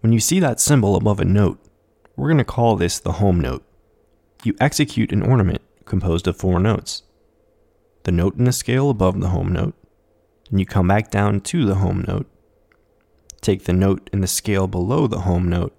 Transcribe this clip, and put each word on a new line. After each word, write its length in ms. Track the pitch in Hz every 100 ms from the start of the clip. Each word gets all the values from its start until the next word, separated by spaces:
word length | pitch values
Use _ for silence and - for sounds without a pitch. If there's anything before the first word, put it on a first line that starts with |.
When 120 | 110
you 60 | 113
see 200 | - 180
that 180 | 165 113
symbol 380 | - 143 101 95
above 240 | 107 101
a 40 | 90
note, 360 | 98 95 - _ _ _ _ _ -
we're 120 | 139
gonna 160 | 160
call 320 | 120 - 117 101
this 240 | 87 -
the 140 | -
home 260 | 87 98 87
note. 240 | 65 65 _ _ _ _ _ _ _ _
You 100 | - -
execute 540 | 147 - 147 - 113
an 100 | 98
ornament 380 | 95 127 98 - _ _ -
composed 420 | 95 90 82 92
of 100 | 85
four 220 | 95 90
notes. 440 | 98 107 - - _ _ _ _ _ _ _ _ _ _
The 80 | -
note 260 | 87 90 -
in 60 |
the 80 | 123
scale 380 | 120 - 127 143
above 300 | 113 92 98
the 100 | 92
home 220 | 87 92
note, 220 | 92 - - _ _ _ _ _ _ _
and 80 | 98
you 60 | 92
come 240 | 101 90
back 200 | 101 107
down 300 | 101 104 101
to 260 | - 175 113
the 100 | 98
home 280 | 92 92 90
note, 240 | 95 - _ _ _ _ _ _ _ _ _ _ -
take 220 | - 95
the 100 | -
note 360 | 90 95 95 -
in 80 | 101
the 80 | 95
scale 400 | - - 98 95
below 400 | 95 90 143 139
the 140 | 107
home 260 | 90 87 90
note 260 | 87 87